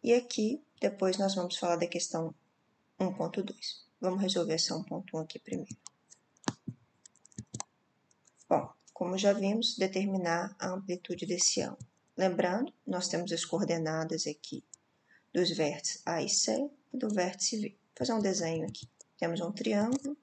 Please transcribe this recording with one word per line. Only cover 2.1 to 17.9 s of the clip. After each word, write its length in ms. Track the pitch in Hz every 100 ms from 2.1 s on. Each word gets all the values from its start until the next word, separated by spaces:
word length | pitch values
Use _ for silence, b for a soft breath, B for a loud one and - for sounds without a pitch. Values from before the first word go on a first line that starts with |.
| 170 160 - _ _ _ _ _ _
um 140 | 190
ponto 320 | 190 170 -
dois. 420 | 196 - - - - _
Vamos 220 | 180 190
resolver 320 | 190 185 170
essa 200 | 160 -
um 80 | 165
ponto 360 | - 160 - 160
um 20 |
aqui 200 | 160 -
primeiro. 360 | - 185 - - - _ _ - _ _ - - - - _ _ - _ - - - - - _ _ _ _ _ _ _ -
Bom, 240 | 170 - - -
como 240 | - 175 185
já 160 | 202
vimos, 420 | 202 196 214 233 -
determinar 800 | 190 190 196 190 175 170 196 -
a 120 | 185
amplitude 560 | 185 196 180 - 170 170
desse 360 | 180 - -
ângulo. 240 | - - - _ _ -
Lembrando, 580 | 185 180 180 190 277 - -
nós 240 | 185 294
temos 240 | - 175
as 100 | -
coordenadas 840 | - 165 190 165 160 160 160 160 151
aqui 380 | 151 - - - - _ _ b b b
dos 180 | - 175
vértices 500 | 170 151 147 - - -
A 180 | 170
e 60 | 143
C 400 | - - 226 285 - _
e 40 | 262
do 120 | 233
vértice 500 | 208 180 185 - 220
V. 100 | 208
Vou 60 | - _